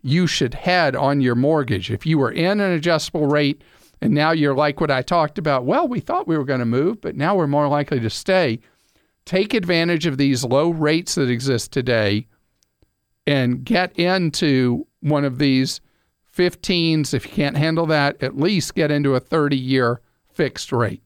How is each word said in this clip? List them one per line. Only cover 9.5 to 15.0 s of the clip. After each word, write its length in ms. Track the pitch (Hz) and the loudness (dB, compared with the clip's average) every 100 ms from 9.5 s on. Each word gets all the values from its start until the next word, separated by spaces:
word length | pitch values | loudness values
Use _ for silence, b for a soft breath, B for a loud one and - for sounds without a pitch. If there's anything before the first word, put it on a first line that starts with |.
advantage 540 | 240 175 170 170 170 160 | -2 0 0 2 0 0
of 100 | 135 | 2
these 260 | 139 127 | 2 2
low 280 | 123 131 165 | 2 2 2
rates 420 | 165 151 160 180 | 0 0 0 -2
that 160 | - 131 | -2 0
exist 420 | 117 135 120 - | 0 0 -2 -2
today 540 | 139 127 117 104 107 - _ _ _ _ _ _ _ _ _ - | -4 0 0 2 0 -4 _ _ _ _ _ _ _ _ _ -2
and 360 | 143 123 123 | 0 0 -2
get 320 | 127 208 180 - | 0 0 0 0
into 880 | 175 185 165 - 160 131 123 120 - _ | 0 2 0 0 2 4 2 0 -6 _